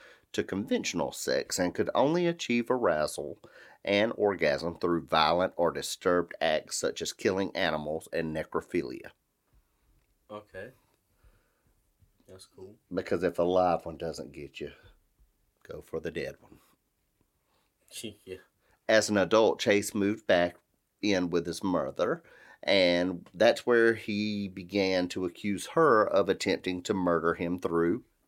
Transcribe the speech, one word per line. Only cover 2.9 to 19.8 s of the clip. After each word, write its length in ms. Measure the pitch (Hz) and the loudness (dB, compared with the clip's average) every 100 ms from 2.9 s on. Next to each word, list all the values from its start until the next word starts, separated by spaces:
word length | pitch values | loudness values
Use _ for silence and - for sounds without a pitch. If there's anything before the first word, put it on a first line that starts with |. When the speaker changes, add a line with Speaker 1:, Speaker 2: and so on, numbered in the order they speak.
| 78 76 - 73 - - - - - | 2 -2 -4 -10 -14 -20 -20 -20 -8
Speaker 1:
and 300 | - 101 113 - | 0 2 2 0
orgasm 600 | 104 90 78 69 85 82 | 0 2 0 0 -4 -2
through 240 | 87 85 73 | 0 0 2
violent 480 | 80 78 85 92 - | 2 4 2 0 0
or 140 | 85 | -2
disturbed 600 | 71 - - 92 87 85 - | -2 -8 -4 0 2 0 -2
acts 380 | 80 78 - - | 0 0 -4 -6
such 240 | 87 - | -4 -4
as 100 | 82 | -8
killing 400 | - 110 95 95 - | -4 -2 -2 -4 -2
animals 520 | 90 78 73 80 - | -2 -2 -4 -8 -6
and 200 | 82 80 78 | -6 -4 -6
necrophilia. 760 | 78 80 - 85 65 64 - - _ _ _ _ _ _ _ _ _ _ - | -6 -6 -4 -4 -4 -10 -16 -20 _ _ _ _ _ _ _ _ _ _ -18
Speaker 2:
Okay. 380 | 107 104 92 110 - _ _ _ _ _ _ _ _ _ _ _ _ _ _ - | -16 -16 -18 -18 -20 _ _ _ _ _ _ _ _ _ _ _ _ _ _ -20
That's 180 | 95 - - | -20 -20 -20
cool. 200 | 95 107 - | -20 -20 -10
Speaker 1:
Because 300 | 90 92 90 | -6 -2 0
if 120 | 90 - | 0 0
the 100 | 87 | 2
live 400 | 92 90 82 82 | 4 2 0 -4
one 120 | 80 | -10
doesn't 340 | 80 73 - | -8 -10 -12
get 280 | 71 69 - | -14 -16 -12
you, 100 | 71 - - _ _ _ _ _ _ _ - | -14 -14 -20 _ _ _ _ _ _ _ -18
go 140 | 78 | -16
for 180 | - 80 | -10 -8
the 120 | 82 | -6
dead 240 | 82 69 76 | -6 -8 -10
one. 180 | - - _ _ _ _ _ _ _ _ _ _ _ _ _ | -20 -20 _ _ _ _ _ _ _ _ _ _ _ _ _
Speaker 2:
<laughs> 220 | - 113 101 - | -14 -14 -14 -16
Yeah. 120 | 92 _ _ _ _ - | -16 _ _ _ _ 4
Speaker 1:
As 220 | 110 104 | 4 4
an 80 | 104 | 2
adult, 420 | 87 110 107 - | 4 6 6 4
Chase 340 | - 104 | 2 2